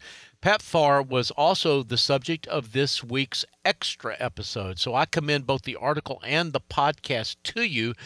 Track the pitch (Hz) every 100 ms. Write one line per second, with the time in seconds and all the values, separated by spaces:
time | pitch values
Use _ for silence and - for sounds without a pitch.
0 | - - - _ 180 214 - 170 147 143
1 | 135 131 120 - 156 185 170 139 113 123
2 | - 139 131 165 - 156 113 127 139 -
3 | 120 127 135 - - _ 180 - - -
4 | 117 80 120 - 104 110 95 92 139 123
5 | 156 170 147 147 123 135 135 117 131 151
6 | - 131 - 151 170 139 - - 143 151
7 | - 127 110 - - - 233 123 113 -